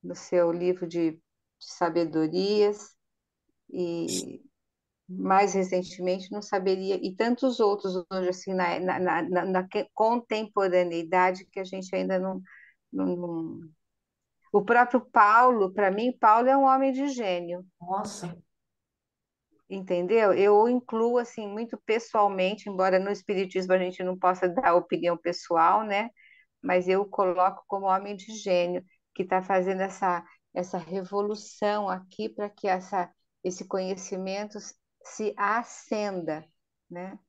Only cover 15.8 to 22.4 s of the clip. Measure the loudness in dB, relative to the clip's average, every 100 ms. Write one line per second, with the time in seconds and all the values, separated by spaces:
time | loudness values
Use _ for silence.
15.8 | 0 2 -2 4 6 6 6 6 6 4
16.8 | 2 0 -2 -2 -2 -2 -4 -10 -12 _
17.8 | -6 -6 -6 -10 -12 -12 _ _ _ _
18.8 | _ _ _ _ _ _ _ _ _ -12
19.8 | -4 -4 2 4 4 6 6 6 6 2
20.8 | -2 -2 0 0 -2 -10 -10 -8 -10 -12
21.8 | -2 -2 0 2 2 2